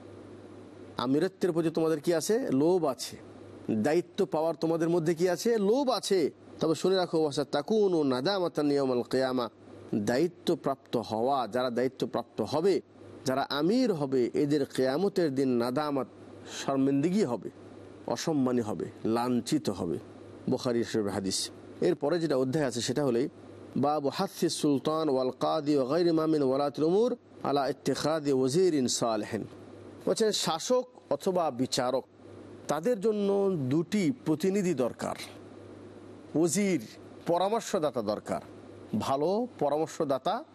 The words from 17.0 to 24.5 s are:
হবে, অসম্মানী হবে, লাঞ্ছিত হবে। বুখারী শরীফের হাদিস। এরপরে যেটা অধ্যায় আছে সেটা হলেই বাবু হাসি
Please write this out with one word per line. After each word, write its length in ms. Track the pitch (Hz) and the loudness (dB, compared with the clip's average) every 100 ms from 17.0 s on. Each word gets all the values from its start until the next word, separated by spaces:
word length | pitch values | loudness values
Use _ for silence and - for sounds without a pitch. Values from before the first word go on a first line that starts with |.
| 160 202 151 | 2 2 2
হবে, 180 | 110 - - - - - - - | -2 -6 -14 -20 -20 -20 -12 -6
অসম্মানী 480 | 120 - 151 127 123 107 | -4 0 2 2 2 -2
হবে, 180 | 90 - - 104 117 | -4 -6 -6 -2 0
লাঞ্ছিত 500 | 123 123 113 151 - 95 | 0 0 0 -2 0 -2
হবে। 200 | 90 73 - - - - - | -2 -4 -6 -18 -18 -8 -2
বুখারী 300 | 123 127 120 104 | -2 0 0 0
শরীফের 240 | 110 101 101 | 0 -2 -2
হাদিস। 220 | 95 - - - - - 175 | -2 -2 -4 -10 -14 -2 0
এরপরে 280 | 165 143 175 | 2 0 0
যেটা 140 | 160 131 | 0 0
অধ্যায় 240 | 131 156 135 | 0 0 0
আছে 100 | 117 110 | -2 -2
সেটা 140 | 131 139 | 0 2
হলেই 180 | 117 147 - - - - - | 2 0 -4 -20 -18 -8 0
বাবু 240 | 139 151 139 - | 0 2 -2 -2
হাসি 320 | 196 - 170 | -4 0 -2